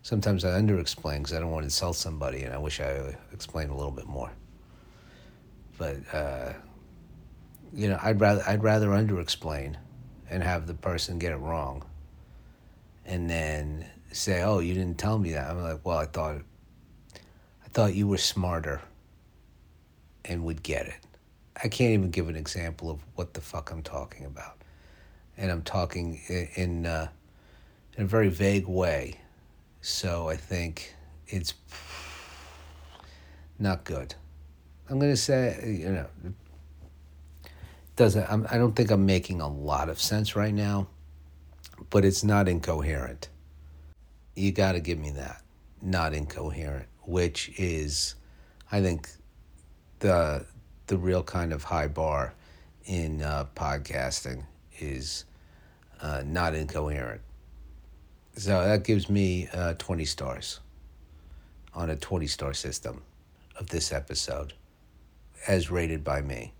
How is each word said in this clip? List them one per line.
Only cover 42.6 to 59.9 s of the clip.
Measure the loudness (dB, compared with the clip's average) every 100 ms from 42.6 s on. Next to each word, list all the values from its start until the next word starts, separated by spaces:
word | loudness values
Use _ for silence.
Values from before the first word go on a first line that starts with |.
| 0 0 0 0 -4 -8 -14 -16 -20 -20 -20 -20 -20 -20 -20 -20 -16 0
You | 2
gotta | 6 4 4
give | 0 -2
me | -2
that. | -6 -8 -12 -18 -20 -20 -8
Not | -2 2 2
incoherent, | 0 -4 -4 -6 -4 -4 -6 -8 -16 -2
which | 2 2 0 -8 -2
is, | 0 0 -2 -2 -2 -6 -20 -20 -20 -20 -4
I | 2
think, | 2 2 -4 -20 -20 -20 -20 -20 -20 -20 -20 0
the, | 4 6 4 0 -6 -18 -20 -20 -2
the | 0
real | 4 2
kind | 0 -2 0
of | -2
high | -2 0 0
bar | 0 0 0 -2 -8 -20 -20 -20 -20 -4
in, | -2 -2 -2
uh, | -2 -2 -4 -4
podcasting | -2 -2 -4 -4 -2 -4 -6 -8 -10 -18 -20 -10
is, | -8 -6 -6 -8 -10 -20 -20 -20 -20 -20 -20 -10
uh, | -6 -4 -2
not | 0 2 0
incoherent. | -2 -2 -2 -2 -4 -8 -12 -20 -20 -20 -20 -20 -20 -20 -20 -20 _ -6
So | 2 4
that | 6 4 6
gives | 2 4
me, | 4 4 2 -2
uh, | -2 -2 -2
twenty | -2